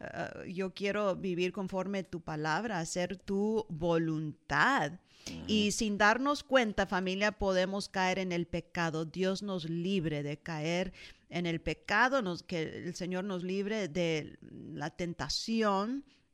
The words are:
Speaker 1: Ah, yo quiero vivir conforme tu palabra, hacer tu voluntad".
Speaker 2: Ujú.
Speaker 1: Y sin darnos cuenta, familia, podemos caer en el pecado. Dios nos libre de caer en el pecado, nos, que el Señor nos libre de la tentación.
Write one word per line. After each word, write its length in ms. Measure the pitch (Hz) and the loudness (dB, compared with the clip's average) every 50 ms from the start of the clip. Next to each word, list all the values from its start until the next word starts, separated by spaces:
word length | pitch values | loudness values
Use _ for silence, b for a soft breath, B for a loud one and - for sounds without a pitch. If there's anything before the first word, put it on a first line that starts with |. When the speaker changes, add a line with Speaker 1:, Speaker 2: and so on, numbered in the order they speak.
Speaker 1:
Ah, 440 | - - - - 143 - - - - | -12 -10 -8 -6 -8 -8 -8 -10 -10
yo 260 | - 180 175 190 185 - | -8 -6 -4 -6 -6 -4
quiero 420 | - 190 202 196 208 208 196 180 | -4 -2 -2 0 0 2 0 0
vivir 340 | 156 170 190 175 170 180 185 | 0 -2 -2 0 0 0 0
conforme 540 | - 214 190 175 196 185 185 190 202 196 170 | 0 -2 -4 -4 -2 -4 -4 -2 -4 -4 -4
tu 160 | - 180 170 | -6 -8 -10
palabra, 580 | - 175 156 151 151 156 151 175 220 240 202 170 | -8 -6 -6 -2 0 0 0 0 0 -2 -2 -4
hacer 380 | 165 - - 180 175 180 196 | -4 -2 -2 -2 -2 -2 -4
tu 500 | 180 - - 196 196 208 214 220 214 - - | -6 -6 -2 0 0 2 2 2 0 -2 -4
voluntad". 1200 | 175 147 175 170 165 165 165 160 156 156 160 151 - - _ - 147 143 170 247 277 254 - 147 175 - B B B B B B | -4 -2 2 4 4 4 4 2 0 -2 -2 -4 -6 -8 _ 0 2 4 6 6 6 4 2 0 -4 -8 B B B B B B
Speaker 2:
Ujú. 160 | 277 B B - | -10 B B 0
Speaker 1:
Y 240 | 220 214 208 202 | 2 4 4 2
sin 260 | 196 - 233 214 202 196 | 2 0 0 0 2 6
darnos 460 | 214 208 226 240 269 285 294 - - | 6 6 6 6 4 0 0 0 0
cuenta, 420 | - 262 262 233 214 196 - 196 | 4 4 6 6 4 2 0 0
familia, 460 | 180 208 180 190 185 185 196 208 214 | 2 2 0 0 0 0 2 2 0
podemos 560 | 196 - 208 196 190 180 185 190 196 202 196 - | 2 2 2 2 4 4 2 2 0 -4 -4 -4
caer 320 | - 196 185 185 185 190 | -2 0 2 2 2 0
en 100 | 185 185 | 0 0
el 160 | 175 175 170 | 0 0 -2
pecado. 580 | - - 170 - _ - 180 170 165 156 160 165 | 0 -2 -6 -6 _ -4 -2 -2 0 0 -2 -4
Dios 380 | 156 - 175 185 185 190 196 | -4 -2 0 2 2 2 0
nos 260 | 208 202 190 180 156 160 | -2 -4 -4 -4 -2 -2
libre 540 | 165 170 170 190 202 190 156 160 151 147 | -2 -2 0 2 2 2 2 0 0 -2
de 160 | 143 147 151 - | -2 -4 -6 -6
caer 540 | - - 165 151 151 165 170 180 190 190 B B B B B B B B | -8 -8 -6 -2 0 0 2 0 0 -2 B B B B B B B B
en 160 | - 175 175 | -4 -2 0
el 140 | 170 165 160 | 0 0 -2
pecado, 640 | - 165 156 - - - 202 214 247 262 269 269 | -2 -4 -4 -4 -2 2 4 4 4 6 4 2
nos, 220 | 214 180 175 185 - | 2 0 -2 -4 -6
que 180 | - 180 160 | -4 -4 -2
el 320 | 156 - - 107 110 175 170 | -2 -4 -4 -6 -8 -8 -6
Señor 300 | - 180 180 185 185 190 | -6 -6 -4 -4 -2 -2
nos 180 | 208 185 175 | -2 -4 -4
libre 460 | 180 180 190 196 196 202 220 220 190 151 | -4 -2 -2 -2 -2 -2 -2 -2 -2 -2
de 500 | 147 180 170 165 160 151 143 - - - | 0 0 2 2 2 0 -2 -6 -12 -16
la 500 | - - - - - - 156 151 147 160 | -18 -16 -14 -14 -12 -10 -8 -6 -6 -6
tentación. 1120 | - - 180 170 165 - 131 147 - - - - 226 226 214 208 196 190 202 226 262 277 - b b b b b | -6 -4 -4 -4 -4 -4 -4 -4 -4 -4 -2 0 2 2 4 4 4 2 0 0 -4 -6 -8 b b b b b